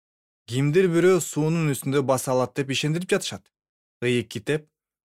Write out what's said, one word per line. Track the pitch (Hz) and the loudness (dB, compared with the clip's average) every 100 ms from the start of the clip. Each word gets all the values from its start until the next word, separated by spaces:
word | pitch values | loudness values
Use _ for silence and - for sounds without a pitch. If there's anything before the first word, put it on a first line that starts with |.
| _ _ _ _ - | _ _ _ _ -6
Кимдир | 123 147 175 190 | -2 2 4 4
бирөө | 165 180 180 | 4 4 4
суунун | - 151 156 165 151 | 0 -2 0 0 0
үстүндө | 131 139 143 | -2 -2 0
баса | 131 131 - | 2 0 0
алат | 127 123 - | 0 0 -2
деп | 135 | -4
ишендирип | 123 151 165 185 | -2 -2 -2 -2
жатышат. | 196 - 98 _ _ _ _ _ - | -2 -2 -12 _ _ _ _ _ -6
Ыйык | 123 120 113 | 0 0 -2
китеп | - - 151 151 _ _ _ | -6 -4 -4 -6 _ _ _